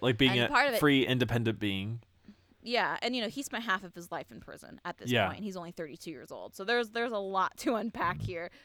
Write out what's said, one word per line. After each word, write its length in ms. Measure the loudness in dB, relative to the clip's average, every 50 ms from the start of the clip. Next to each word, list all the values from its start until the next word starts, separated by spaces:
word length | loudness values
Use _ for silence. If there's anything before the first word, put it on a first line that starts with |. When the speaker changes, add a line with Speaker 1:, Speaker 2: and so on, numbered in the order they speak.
| 2
Speaker 1:
like, 160 | 2 4 6
being 140 | 6 6 6
Speaker 2:
And 80 | 4
Speaker 1:
a 80 | 4 4
Speaker 2:
part 180 | 4 4 4 4
of 60 | 4
it 60 | 4
Speaker 1:
free, 260 | 6 6 8 6 6
independent 540 | 4 4 2 2 2 2 2 2 0 0 0
being. 400 | -2 -2 -2 -2 -2 -4 -6 -8 -10 _ _ _ _ -20 -20 -20 _ _ _ _ -8
Speaker 2:
Yeah, 320 | -2 0 0 0 0 -2 -2 -2
and, 140 | -2 -2
you 60 | -2 -2
know, 60 | -4
he 140 | -4 -6 -8
spent 220 | -6 -6 -6 -2
half 180 | -2 -2 -2 -4
of 100 | -8 -14
his 200 | -14 -12 -8 -8
life 180 | -8 -8 -10
in 80 | -14 -18
prison 420 | -16 -16 -16 -16 -16 -18 -20 -12 -12
at 120 | -12 -10 -8
this 120 | -4 0
Speaker 1:
Yeah. 160 | 2 4 4
Speaker 2:
point. 140 | 2 0 -4 -8
He's 140 | -8 -8
only 160 | -8 -10 -10 -10
thirty-two 400 | -10 -10 -10 -10 -12 -12 -12 -12
years 180 | -12 -14 -14
old. 240 | -12 -12 -12 -12 -12
So 80 | -8 -2
there's, 280 | 0 0 0 0 0
there's 200 | -2 -4 -4 -2
a 80 | -2 -4
lot 380 | -4 -2 0 0 0 0 -2 -2
to 160 | -2 0 0
unpack 440 | 0 -2 -4 -4 -2 -2 -2 -2 -2
Speaker 1:
Mm. 40 | -4
Speaker 2:
here 280 | -6 -6 -6 -8 -10 -12 -16 -20